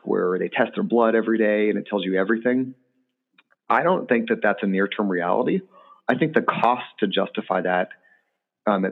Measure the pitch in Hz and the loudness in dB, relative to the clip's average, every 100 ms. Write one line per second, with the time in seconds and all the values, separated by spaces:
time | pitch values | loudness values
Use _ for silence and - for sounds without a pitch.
0 | - 101 90 92 87 - 117 - 104 117 | -4 0 0 -2 -2 -2 -2 -2 0 2
1 | 113 113 110 113 107 107 107 101 - 104 | 4 2 2 0 2 2 0 -2 -4 -4
2 | 92 95 98 113 123 127 131 - _ _ | -2 -2 0 0 0 -2 -2 -10 _ _
3 | _ _ _ _ _ _ - 117 165 185 | _ _ _ _ _ _ -2 0 2 0
4 | - 120 113 110 104 101 101 95 98 - | 0 0 0 0 0 0 0 0 -2 -2
5 | 101 90 87 104 127 185 - - - - | -2 0 0 0 0 -2 -4 -20 -20 -12
6 | - 127 156 - - - 113 123 - - | -2 0 2 0 0 0 2 2 -4 -4
7 | 101 95 98 - - 92 90 90 95 - | -2 0 -4 -4 -4 -2 0 0 -2 -8
8 | _ _ _ _ _ _ - 98 95 | _ _ _ _ _ _ -2 0 0